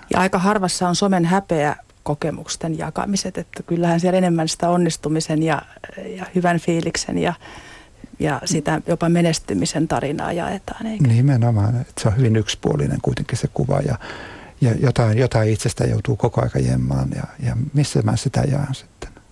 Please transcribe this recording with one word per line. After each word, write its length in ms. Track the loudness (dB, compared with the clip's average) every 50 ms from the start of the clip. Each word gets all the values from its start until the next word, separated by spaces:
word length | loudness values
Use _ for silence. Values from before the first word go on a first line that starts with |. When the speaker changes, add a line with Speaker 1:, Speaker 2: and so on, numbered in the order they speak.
| -8 -4
Speaker 1:
Ja 100 | 0 0
aika 180 | 0 2 0 2
harvassa 500 | 2 2 2 2 0 -2 -2 0 0 0
on 80 | 0
somen 280 | 2 2 2 2 2 4
häpeä 520 | 4 2 2 2 0 0 0 0 0 -2 -4 -10 _ _ _ -6
kokemusten 760 | -6 -4 -4 -2 -6 -6 -6 -8 -10 -10 -6 -4 -4 -4 -4
jakamiset, 600 | -6 -6 -6 -6 -4 -2 -2 -2 -4 -4 -6 -8
että 240 | -10 -10 -12 -14 -6
kyllähän 380 | -4 -2 0 2 2 2 4
siellä 180 | 2 4 4 4
enemmän 300 | 4 4 2 2 0 -2
sitä 200 | -2 -2 0 2
onnistumisen 760 | 2 4 2 2 0 -2 -2 -2 0 0 0 0 0 0 2
ja, 200 | 2 0 -2 -4 -10 -16 -20 -20 -18 -14 -14 -12 -12 -10
ja 100 | -10 -10 -4 -2
hyvän 260 | 0 2 2 2 2
fiiliksen 580 | 2 0 0 0 0 -2 -2 -4 -4 -2 -2 0
ja, 160 | 0 0 -2 -4 -10 -20 -20 -20 -20 -20 -20 -20 -20 -20 -20 -20 -20 -18 -8 -4
ja 220 | -2 -2 -2 -2 -2
sitä 360 | -2 -2 -2 0 0 -2 -2 0
jopa 220 | -2 -2 0 2 2
menestymisen 800 | 4 4 4 4 2 0 -2 -4 -2 -2 0 0 0 -2 0 0
tarinaa 440 | 0 -2 -2 -2 -4 -4 -4 -4 -4
jaetaan, 540 | -4 -4 -4 -6 -8 -8 -10 -12 -8 -8
eikö? 220 | -6 0 2 4 4
Speaker 2:
Nimenomaan, 720 | 6 6 4 4 4 4 2 2 2 2 2 2 0 -2
että 220 | -4 -6 -8 -2 0
se 60 | 0
on 80 | 2
hyvin 200 | 4 4 4 4
yksipuolinen 640 | 2 0 0 -4 -4 -2 -2 0 0 0 -2 -2 -2 -2
kuitenkin 360 | -2 -2 -4 -4 -4 -4 -4
se 100 | -4 -4 -2
kuva 260 | -2 -2 0 0 0
ja, 180 | 0 -2 -4 -4 -6 -12 -14 -14 -16 -16 -18 -18 -20 -14 -4 0
ja 140 | 2 2 2 4
jotain, 380 | 2 2 2 4 2 2 4 4
jotain 320 | 2 2 2 2 2 2
itsestä 340 | 2 0 -2 -4 -2 0 0
joutuu 320 | 0 0 0 0 -2 -2
koko 260 | 0 0 0 0 0 -2
aika 160 | 0 0 0
jemmaan 500 | 0 2 2 0 0 0 0 0 -2 -2 -4
ja, 60 | -6 -8 -10 -10 -4 -4
ja 100 | -2 -2 -2 -2 -2 0
missä 300 | 0 0 2 0 0 0
mä 140 | 2 0
sitä 240 | 0 -2 -2 0 0
jaan 340 | 0 0 0 0 -2 -4 -6
sitten. 360 | -8 -10 -18 _ -18 -18 -16 -18 -20 -20 _